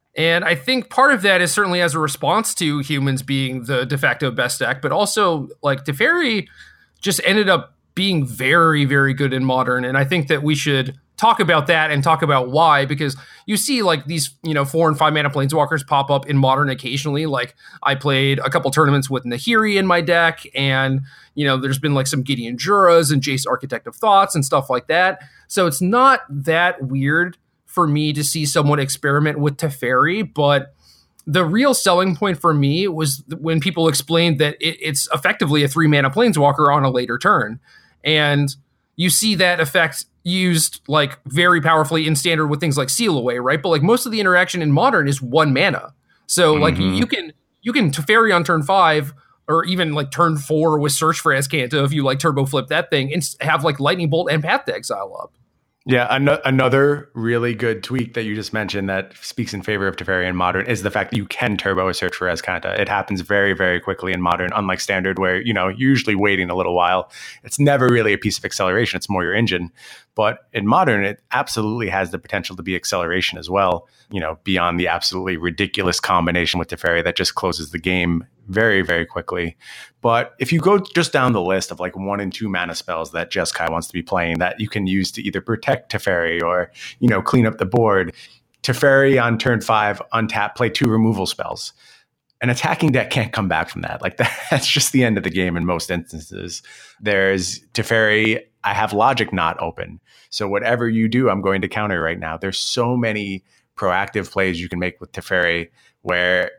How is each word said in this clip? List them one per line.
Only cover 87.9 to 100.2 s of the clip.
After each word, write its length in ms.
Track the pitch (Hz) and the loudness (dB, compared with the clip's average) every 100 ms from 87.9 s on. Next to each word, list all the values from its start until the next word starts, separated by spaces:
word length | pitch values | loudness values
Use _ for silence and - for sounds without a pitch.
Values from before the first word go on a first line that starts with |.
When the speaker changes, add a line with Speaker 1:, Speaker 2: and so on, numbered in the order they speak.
| 98 85 - - _ _ _ | 2 0 -6 -20 _ _ _
Speaker 2:
Teferi 580 | - 123 143 135 139 135 | -4 2 4 6 6 4
on 160 | 117 113 | 2 0
turn 240 | 131 117 | 0 0
five, 400 | - 110 104 98 - | 2 2 2 -2 -4
untap, 420 | 113 107 110 104 - | -2 -2 -2 -4 -2
play 140 | 120 | -2
two 200 | 113 127 | 0 0
removal 380 | 110 110 101 92 | 2 2 0 -4
spells. 460 | - - - - - - - _ _ _ - | -6 -8 -10 -12 -16 -20 -20 _ _ _ -6
An 80 | 123 | -4
attacking 420 | 120 160 165 160 | -2 -2 0 0
deck 200 | 127 104 | 0 0
can't 220 | - 107 | -2 -2
come 140 | - 98 | -2 -2
back 220 | 80 82 | -2 -4
from 120 | - | -8
that. 200 | 82 80 | -10 -6
Like, 160 | 92 - | -6 -2
<laughs> 320 | 117 - - | -4 -4 -2
that's 180 | 143 - | -2 0
just 260 | 143 - | 0 0
the 100 | 135 | 2
end 140 | 123 101 | 2 2
of 60 | |
the 60 | 92 | -2
game 280 | 85 90 87 | -2 -2 -2
in 80 | 87 | -2
most 260 | 85 - | -2 -4
instances. 720 | 87 82 80 78 95 87 - - - - - | -6 -6 -14 -14 -14 -12 -14 -16 -20 -20 -8
There's 600 | 107 98 98 98 90 - _ | -2 2 2 0 -2 -8 _
Teferi, 640 | - 110 113 110 107 110 110 - _ | -6 0 2 4 4 2 0 -4 _
I 100 | - | -4
have 200 | 98 107 | -2 -2
Logic 380 | 104 117 127 104 | 2 2 2 0
Knot 260 | 92 82 85 | 0 -2 -2
open. 400 | 82 - 85 85 _ _ | -6 -8 -12 -14 _ _